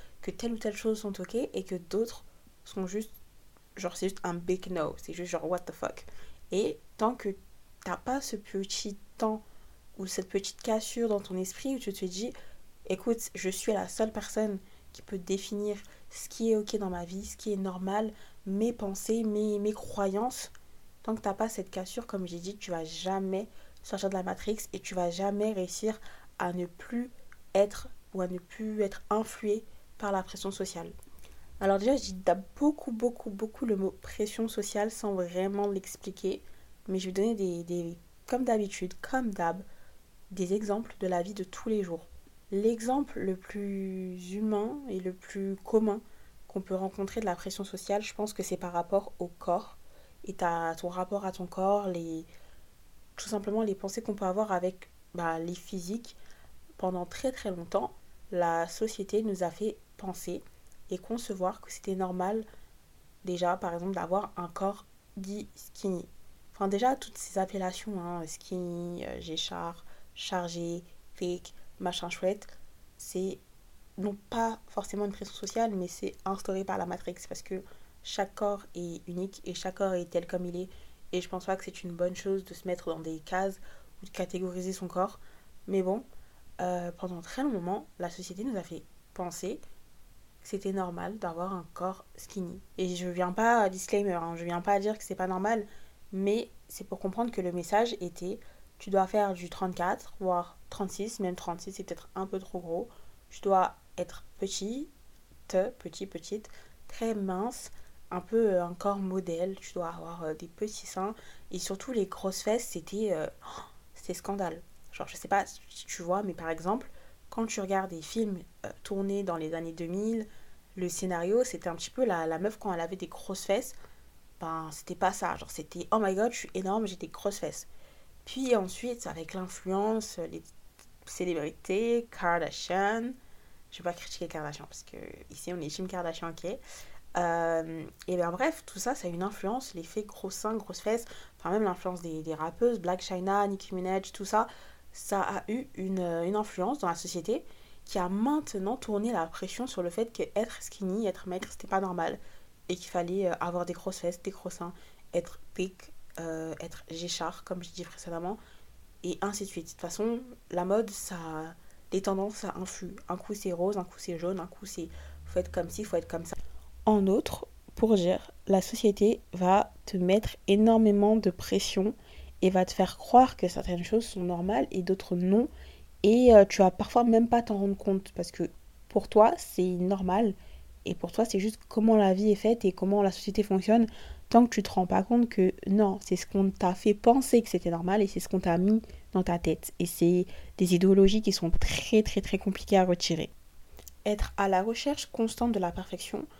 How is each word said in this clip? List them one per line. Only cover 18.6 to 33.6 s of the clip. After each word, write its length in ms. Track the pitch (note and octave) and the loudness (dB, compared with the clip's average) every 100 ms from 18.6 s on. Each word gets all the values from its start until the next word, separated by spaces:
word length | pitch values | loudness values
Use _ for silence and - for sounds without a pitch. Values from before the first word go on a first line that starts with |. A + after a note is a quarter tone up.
| A3+ | 0
pensées, 520 | A#3 G3+ G3 - A3+ | 0 -4 -6 -2 0
mes, 340 | A3 G#3 G#3+ G#3 | 2 0 0 0
mes 140 | G#3 | 0
croyances. 800 | G#3 G3+ - G3 G3 B3 - - - - - - - | -2 -6 -2 0 2 -2 -4 -10 -14 -18 -18 -20 -10
Tant 140 | - A3 | -6 -2
que 40 | |
t'as 140 | G3+ | -2
pas 140 | G3 A3+ | -2 -2
cette 220 | G#3+ F#3 | -2 -6
cassure, 360 | F#3+ F#3 - A3+ | -8 -6 -8 -6
comme 220 | G3 F3+ | -6 -6
j'ai 100 | F3 | -6
dit, 180 | F3+ G#3 | -8 -10
tu 140 | - | -6
vas 140 | E3+ | -6
jamais 640 | D#3+ D#3+ F#3 G3 F#3+ F#3+ A3 - - - | -6 -6 -2 -2 0 -2 -4 -10 -16 -16
sortir 280 | - G3 G3 | -8 -4 -2
de 40 | |
la 80 | F#3+ | -2
matrix 360 | F#3 F#3+ - G#3+ - | -2 -4 -2 -4 -4
et 80 | F#3+ | -10
tu 140 | - | -6
vas 160 | F#3 F3 | -2 0
jamais 420 | E3+ G3 G3+ G#3+ | 0 -2 0 0
réussir 480 | G3+ F3+ - G#3+ G#3+ - - - - | 0 -4 -2 -2 -2 -8 -14 -18 -4
à 140 | F3+ | -2
ne 140 | F3+ F3 | -2 -6
plus 440 | - - A#3+ B3 - - - - | -8 -6 -6 -6 -10 -16 -18 0
être 340 | F#3+ G3+ - - - - | 6 6 4 -10 -12 -8
ou 80 | F#3+ | -4
à 80 | F3+ | -2
ne 100 | F3+ | -4
plus 440 | - - A3 G#3+ | -8 -8 -4 0
être 200 | G3 - - | 0 -2 0
influé 540 | G#3+ A3 - G#3+ G#3+ - - - - | 0 0 -2 0 0 -2 -14 -18 -8
par 140 | G#3 | -2
la 100 | G3 | 0
pression 280 | F#3+ F#3+ G3 | -2 -6 -6
sociale. 420 | G3 F#3+ E3+ E3+ - - - - - - - | -4 -6 -6 -10 -12 -16 -14 -14 -14 -16 0
Alors 180 | G3 G3 | 4 6
déjà, 180 | G#3+ C4+ | 6 4
je 60 | |
dis 120 | - | 2
d'ab-, 300 | F#3 - F3+ - - | 0 4 4 0 2
beaucoup, 320 | D4 D4 - | 2 2 -2
beaucoup, 400 | A3 A#3+ A#3+ A3+ | 0 0 0 -6
beaucoup 340 | G3 A3 - | -6 -6 -4